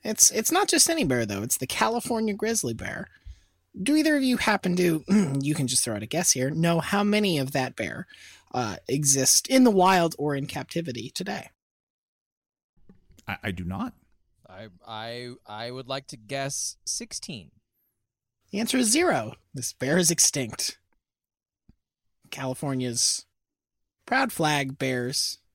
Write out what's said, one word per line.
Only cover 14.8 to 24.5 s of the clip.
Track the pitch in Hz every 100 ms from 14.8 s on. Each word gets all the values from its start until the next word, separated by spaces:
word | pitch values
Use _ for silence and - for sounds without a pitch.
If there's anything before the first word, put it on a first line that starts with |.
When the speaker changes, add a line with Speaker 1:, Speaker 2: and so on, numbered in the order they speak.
| -
Speaker 3:
I, | 110 113 120 123 120 -
I | 107 117
would | 127 123
like | 135 139
to | 120
guess | 107 139 139 - - -
sixteen. | - - 233 - - 131 78 _ _ _ _ _ _ _ _ _ _
Speaker 1:
The | 202
answer | 233 262
is | 233
zero. | 269 349 147 107 - _
This | 135 117
bear | - 135 170
is | 175
extinct. | - - 147 123 - - - _ _ _ _ _ _ _ _ _ _ _ _ _ _ _
California's | - 131 127 147 131 127 117 - - - _ _ _ _ _ _ _
proud | - 262 269
flag | - 156